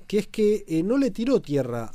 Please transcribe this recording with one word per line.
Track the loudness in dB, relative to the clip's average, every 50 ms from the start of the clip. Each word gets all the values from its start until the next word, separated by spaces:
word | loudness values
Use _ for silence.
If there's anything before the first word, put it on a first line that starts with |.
| -12
que | -2 -2 -2
es | -2 -2
que, | -2 2 2 2 2 2 -2 -2
eh, | -2 -2 0
no | 2 2 2
le | 2 0
tiró | 0 -2 0 2 2 2
tierra | 2 0 0 0 0 0 -4 -6 -6 -8 -8